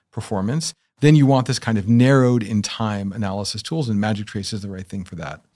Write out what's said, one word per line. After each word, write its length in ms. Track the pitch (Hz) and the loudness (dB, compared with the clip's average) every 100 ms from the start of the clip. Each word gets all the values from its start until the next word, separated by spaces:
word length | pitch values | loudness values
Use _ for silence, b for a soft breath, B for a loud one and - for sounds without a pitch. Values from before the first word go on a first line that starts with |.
| _ | _
performance, 640 | - - 101 98 147 156 - _ _ | -12 -6 -4 -2 -4 -6 -12 _ _
then 120 | 147 156 | 6 6
you 100 | 135 | 6
want 220 | 135 117 | 4 0
this 120 | 120 | -2
kind 180 | - 110 | -2 -2
of 120 | 95 | 2
narrowed 540 | 117 127 135 123 120 | 4 6 6 4 2
in 180 | 104 107 | 0 -2
time 500 | 101 - 110 101 98 | -4 -6 -4 -4 -6
analysis 500 | 98 101 98 98 107 | -6 -6 -6 -6 -10
tools, 280 | - 160 127 | -6 -4 -2
and 100 | 101 | -2
Magic 260 | 107 104 104 | -2 -2 -6
Trace 280 | 104 98 | -8 -8
is 80 | 107 | -8
the 80 | 101 | -10
right 180 | 92 92 | -12 -10
thing 160 | 101 | -12
for 120 | 90 85 | -12 -12
that. 260 | 82 - _ | -12 -14 _